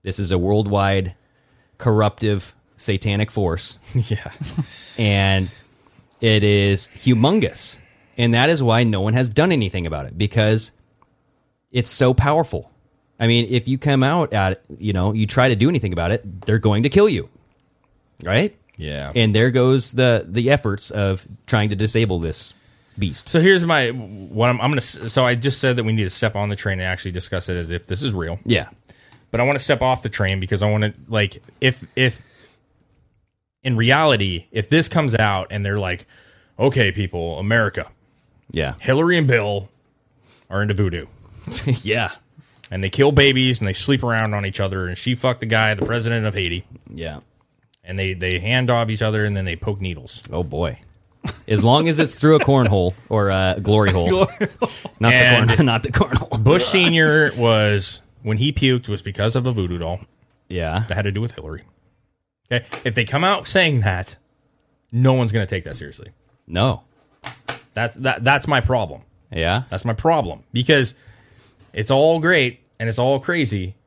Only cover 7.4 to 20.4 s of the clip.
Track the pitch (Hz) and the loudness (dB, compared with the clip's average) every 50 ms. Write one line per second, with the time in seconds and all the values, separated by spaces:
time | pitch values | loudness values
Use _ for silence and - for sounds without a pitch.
7.4 | 147 85 - - - - - - - _ _ _ _ _ _ - 120 117 113 117 | 0 -2 -4 -8 -8 -8 -10 -12 -18 _ _ _ _ _ _ 0 0 2 4 4
8.4 | 131 156 170 147 131 117 110 117 123 113 107 95 98 107 110 127 131 120 107 143 | 4 2 2 2 2 2 2 2 2 2 0 0 0 0 0 0 0 0 2 2
9.4 | 156 190 175 139 107 92 - 95 85 80 78 73 69 64 - 85 104 101 - 117 | 2 4 2 0 0 -2 -2 -4 -4 -4 -6 -6 -8 -10 -4 -2 -2 0 2 2
10.4 | 107 107 110 110 110 - _ _ _ _ _ _ _ _ _ _ _ _ _ _ | 2 2 2 0 -2 -6 _ _ _ _ _ _ _ _ _ _ _ _ _ _
11.4 | _ _ _ _ _ _ - 127 120 - - - 131 127 131 - 135 143 151 165 | _ _ _ _ _ _ -4 -2 -2 -2 0 2 2 4 4 2 2 2 2 0
12.4 | 156 - - 78 - _ _ _ _ _ _ _ _ _ _ - 117 113 117 120 | 0 -2 -6 -10 -10 _ _ _ _ _ _ _ _ _ _ -2 2 4 4 4
13.4 | 117 101 127 120 113 127 135 135 - 147 139 135 131 135 160 175 156 - - 104 | 2 2 -2 -2 0 -2 -4 -2 0 0 2 2 2 2 2 0 -2 0 0 0
14.4 | 98 92 95 - _ _ 73 - 95 107 95 92 90 101 107 110 107 101 - 131 | 0 0 -2 -4 _ _ -18 -8 -4 -2 0 0 0 0 0 0 -2 0 2 2
15.4 | 123 131 120 101 117 151 180 135 107 98 87 85 82 87 110 113 - 101 87 92 | 2 2 4 2 2 2 2 0 -2 -2 -4 -2 -2 -2 -2 -4 -4 -12 -16 -10
16.4 | - - 107 110 - 107 101 107 120 143 - 196 208 220 147 90 - - _ _ | -2 0 0 2 2 2 2 2 0 4 4 6 4 4 2 -2 -6 -10 _ _
17.4 | _ _ _ _ _ _ _ _ _ _ _ _ _ _ _ _ 78 85 98 120 | _ _ _ _ _ _ _ _ _ _ _ _ _ _ _ _ -4 0 0 0
18.4 | 185 208 - _ _ _ _ - 80 76 73 71 71 71 73 120 113 107 104 110 | 0 0 -4 _ _ _ _ -10 -8 -8 -8 -8 -8 -4 0 2 2 4 4 4
19.4 | 117 127 120 131 123 127 135 131 - - - 123 127 123 117 101 - 82 95 120 | 4 4 4 4 4 4 4 2 0 -2 0 2 2 2 2 0 -2 -2 -4 -2